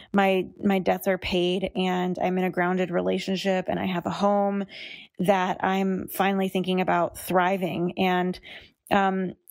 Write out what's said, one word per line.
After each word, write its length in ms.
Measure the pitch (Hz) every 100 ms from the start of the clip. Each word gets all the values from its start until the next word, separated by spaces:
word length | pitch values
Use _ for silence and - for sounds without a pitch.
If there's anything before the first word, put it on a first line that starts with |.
| -
my, 320 | 202 190 190 - -
my 200 | 202 196
debts 280 | 180 185 196
are 120 | 185
paid 520 | - 185 180 185 185 -
and 420 | 185 180 180 180
I'm 200 | 185 185
in 60 |
a 60 | 185
grounded 400 | 175 175 185 180
relationship 760 | 175 185 185 - 185 196 185 180
and 100 | -
I 60 | 190
have 200 | 175 190
a 40 |
home 540 | 170 202 202 202 202 190 - - - - -
that 440 | 185 190 185 -
I'm 460 | 190 190 190 185 -
finally 400 | - 196 196 190
thinking 320 | 190 185 185
about 360 | 180 175 170 -
thriving. 760 | - 180 180 196 180 147 175 190
And, 420 | 185 180 180 180 - - - _ -
um, 440 | 202 196 190 185 - _